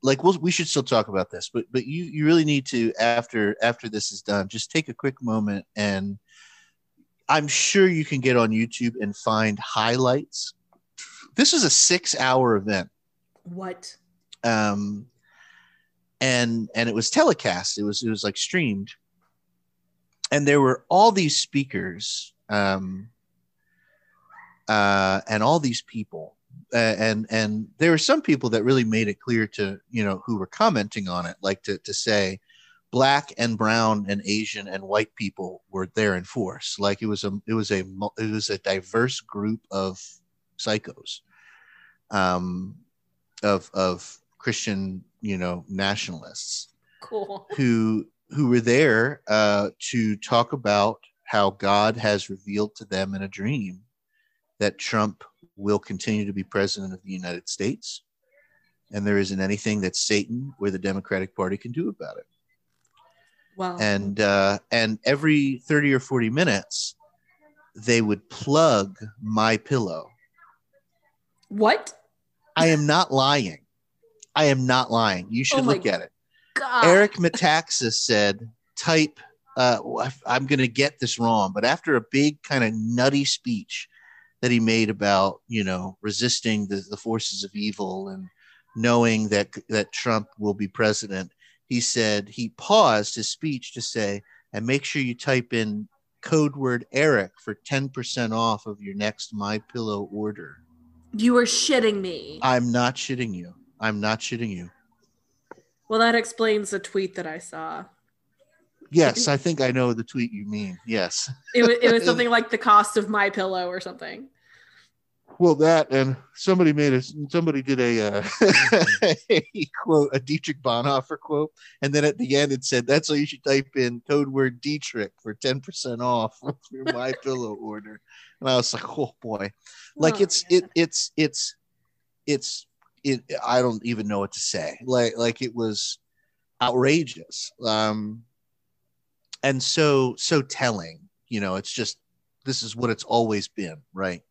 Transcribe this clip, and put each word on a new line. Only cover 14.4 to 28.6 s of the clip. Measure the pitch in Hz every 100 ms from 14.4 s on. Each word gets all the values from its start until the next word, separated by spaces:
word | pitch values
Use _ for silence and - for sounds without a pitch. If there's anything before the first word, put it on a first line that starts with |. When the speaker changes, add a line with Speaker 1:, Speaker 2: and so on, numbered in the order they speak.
Speaker 1:
Um, | 120 110 107 101 101 104 - _ _ _ - _ _ _ _ _ _ _
and, | 131 123 120 117 107 110
and | 117
it |
was | 107 117
telecast. | - 311 180 110 90 92 -
It |
was, | 104 101
it | 117
was, | 107
like, | 104 -
streamed, | - 185 143 98 98 - _ _ _ _ _ _ _ _ _ _ _ _ -
and | 143 143
there | 143
were | 131 127 _
all | 180 220
these | 196 160 -
speakers, | - 139 139 - 95 87 - - - _ _
um, | 104 98 95 95 95 110 _ _ _ _ _ _ _ _ _ _ _ _ - - _ -
uh, | 107 101 98 95 95 -
and | 110
all | 110 165
these | 139 117
people, | - 113 104 82 82 _ _ - -
uh, | 120 113 101
and, | 110 107 110
and | 110 107 107 107 _
there | 165
were | 160
some | - 311
people | - 139 127
that | 113